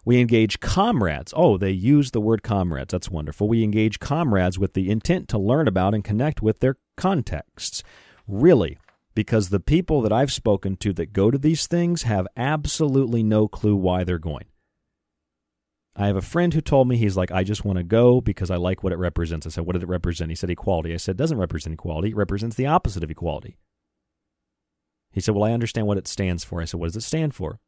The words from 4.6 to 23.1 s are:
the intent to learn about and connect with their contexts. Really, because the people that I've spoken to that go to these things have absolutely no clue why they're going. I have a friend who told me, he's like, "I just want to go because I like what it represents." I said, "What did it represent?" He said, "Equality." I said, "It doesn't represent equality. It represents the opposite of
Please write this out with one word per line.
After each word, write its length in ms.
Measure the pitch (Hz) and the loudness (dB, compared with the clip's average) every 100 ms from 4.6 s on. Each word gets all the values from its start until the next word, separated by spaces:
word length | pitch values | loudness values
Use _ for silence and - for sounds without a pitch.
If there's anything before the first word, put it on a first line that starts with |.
| 95 | -2
the 140 | - 95 | -2 0
intent 400 | 110 - 180 - | 0 0 0 -2
to 80 | 110 | -2
learn 280 | 98 135 147 | 2 2 2
about 280 | 92 92 | 2 0
and 100 | 107 | 0
connect 380 | 101 104 143 - | -2 -2 -2 0
with 180 | 107 110 | 0 0
their 160 | 131 135 _ - | 0 -2 _ -4
contexts. 880 | 185 190 - - - - - - - - _ _ - | -2 0 -2 -8 -10 -12 -10 -10 -12 -20 _ _ -8
Really, 500 | 98 151 147 82 - _ _ _ - | 2 6 6 2 -6 _ _ _ -4
because 320 | 107 113 95 | 0 0 2
the 100 | 98 | 0
people 420 | - 156 185 151 | 2 2 2 0
that 100 | 110 | 2
I've 200 | 107 139 | 2 0
spoken 440 | - 113 101 98 95 | 0 0 0 0 -4
to 160 | 101 | -2
that 200 | 85 82 | -4 -4
go 200 | 98 104 | 2 2
to 60 | 135 | 4
these 280 | 147 160 - | 2 0 0
things 380 | 170 175 175 | 0 0 -2
have 240 | 117 104 92 - | 0 0 -2 -4
absolutely 880 | 127 156 147 - 151 135 131 117 | -2 -2 -2 -2 2 2 2 2
no 240 | 110 107 107 | 2 4 2
clue 260 | - 107 | 0 2
why 300 | 101 92 90 | 2 2 0
they're 140 | 90 87 | 0 -4
going. 260 | 80 73 - _ _ _ _ _ _ _ _ _ _ _ _ _ _ | -4 -8 -12 _ _ _ _ _ _ _ _ _ _ _ _ _ _
I 120 | - 101 | -4 -2
have 100 | 95 | 0
a 60 | |
friend 320 | - 165 175 | -2 0 2
who 80 | 156 | 0
told 260 | - 139 127 | 2 4 4
me, 80 | 120 | 2
he's 220 | 110 95 | 2 0
like, 120 | 90 | 0
"I 140 | 90 | 0
just 220 | 92 104 104 | -2 -2 -2
want 100 | 92 | -2
to 60 | |
go 400 | 85 113 120 127 | 2 4 6 6
because 280 | 117 98 90 | 2 -2 -2
I 60 | 90 | -2
like 260 | 87 95 | -2 -2
what 120 | 95 | -2
it 40 | 87 | -2
represents." 460 | 90 85 82 82 | -2 -2 -4 -4
I 60 | 80 | -6
said, 160 | 82 82 | -6 -4
"What 80 | |
did 80 | 90 | -4
it 60 | 87 | -2
represent?" 420 | 90 87 82 82 | -2 -2 -4 -6
He 40 | |
said, 140 | 85 90 | -4 -4
"Equality." 460 | 87 - 87 82 | -4 -2 -2 -2
I 20 | 85 | -4
said, 200 | - 92 | -4 -2
"It 20 | |
doesn't 180 | 160 135 | -2 0
represent 380 | 87 80 - | -2 -4 -8
equality. 360 | 80 82 78 98 | -8 -6 -4 -2
It 60 | 104 | -2
represents 400 | 98 98 113 110 | -2 -2 -4 -4
the 100 | 131 | 0
opposite 380 | 160 - 92 | 2 0 -2
of 60 | 80 | -6